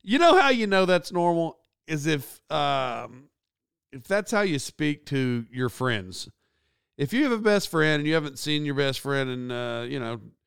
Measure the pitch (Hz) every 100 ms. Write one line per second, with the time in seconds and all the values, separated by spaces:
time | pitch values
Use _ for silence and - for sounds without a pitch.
0 | 190 262 339 370 277 254 214 190 185 180
1 | - 175 175 170 165 - _ _ - 156
2 | 147 151 131 - _ 151 143 139 131 117
3 | 120 123 143 _ _ _ _ _ _ 135
4 | - 196 196 208 202 143 - - 151 147
5 | - 139 127 120 117 123 123 - 127 110
6 | 92 90 - _ _ _ _ _ _ -
7 | 139 233 294 226 214 202 - 165 156 151
8 | 147 160 147 123 147 151 147 139 139 135
9 | 139 139 131 127 123 123 120 117 120 139
10 | 117 117 110 _